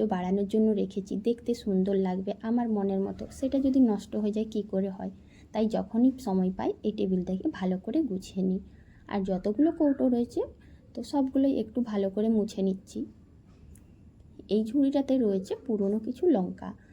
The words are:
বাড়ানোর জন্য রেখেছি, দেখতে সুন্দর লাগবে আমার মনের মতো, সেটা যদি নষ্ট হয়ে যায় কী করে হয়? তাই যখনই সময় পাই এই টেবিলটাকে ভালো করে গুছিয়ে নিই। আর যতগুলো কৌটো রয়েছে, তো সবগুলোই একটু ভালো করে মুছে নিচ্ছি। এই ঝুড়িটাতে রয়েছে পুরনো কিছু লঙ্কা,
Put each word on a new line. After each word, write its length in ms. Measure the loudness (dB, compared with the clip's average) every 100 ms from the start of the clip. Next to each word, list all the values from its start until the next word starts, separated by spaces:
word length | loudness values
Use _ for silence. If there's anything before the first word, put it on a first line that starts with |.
| 0
বাড়ানোর 420 | 0 0 0 2
জন্য 200 | 2 4
রেখেছি, 420 | 2 -2 -4 -6 -2
দেখতে 340 | -2 -2 -2
সুন্দর 420 | -4 0 0 2 2
লাগবে 360 | 0 -2 -6 -6
আমার 260 | -2 0 0
মনের 320 | 0 0 0
মতো, 220 | -2 -6 -12
সেটা 260 | -6 -2 0
যদি 200 | 2 6
নষ্ট 340 | 6 4 -2 -2
হয়ে 200 | 0 0
যায় 120 | -2
কী 100 | -4
করে 260 | -2 -2 -2
হয়? 220 | -4 -10 -10 -20 -20 -8
তাই 140 | -2 0
যখনই 420 | 0 -2 2 4 2
সময় 320 | 0 2 2
পাই 200 | 0 -4 -2
এই 100 | -4
টেবিলটাকে 540 | -2 0 0 0 -2 -4
ভালো 220 | -2 -2 -2
করে 220 | -2 -2
গুছিয়ে 420 | 0 -4 -6 -2
নিই। 180 | -2 -2 -6 -18 -20 -20 -6
আর 120 | -4
যতগুলো 460 | -2 -2 0 2 2
কৌটো 340 | 4 2 4 2
রয়েছে, 320 | 2 0 -4 -6 -10 -20 -20 -14
তো 80 | -12
সবগুলোই 500 | -2 0 0 2 2 2
একটু 200 | -2 -4
ভালো 260 | -2 0 0
করে 180 | 0 2
মুছে 320 | 2 0 0
নিচ্ছি। 380 | -2 -2 -6 -10 -10 -12 -20 -20 -20 -20 -20 -20 -20 -20 -20 -20 -20 -20 -2
এই 120 | 0
ঝুড়িটাতে 500 | 2 2 2 2 2 2
রয়েছে 360 | 2 0 -2 -6
পুরনো 420 | -2 0 0 0
কিছু 240 | -4 0 2
লঙ্কা, 420 | 4 2 -6 -12 -14 -20